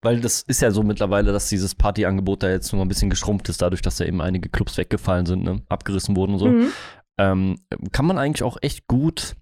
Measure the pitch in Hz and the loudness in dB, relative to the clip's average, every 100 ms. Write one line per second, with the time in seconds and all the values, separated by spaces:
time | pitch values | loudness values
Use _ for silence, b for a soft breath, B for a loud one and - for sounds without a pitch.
0 | 113 120 120 - - 123 123 104 107 104 | 2 0 0 -4 -2 2 2 4 2 0
1 | 101 101 104 101 - 101 95 - 104 101 | 2 2 4 2 0 -2 -2 2 2 2
2 | 95 95 95 98 95 92 - 101 92 92 | 0 2 0 0 0 -2 0 -2 0 0
3 | 101 - - 101 - 90 87 90 - - | 0 0 0 -2 -2 -2 0 0 -2 -2
4 | 85 90 87 92 87 - 101 - 90 - | -2 -2 -2 -2 -2 -2 -2 -4 -4 -2
5 | - 90 87 92 85 92 - 87 - 98 | 0 0 0 0 -2 -4 -4 -6 -4 -4
6 | - 98 95 98 104 240 247 B B B | 0 0 2 2 4 4 2 B B B
7 | _ - 98 95 95 92 _ - - - | _ 0 2 2 0 -2 _ -10 -6 0
8 | 151 185 139 147 - - 147 - _ 123 | 2 2 0 -2 -4 -2 -6 -6 _ 0
9 | 156 - - - | 0 -2 -10 -12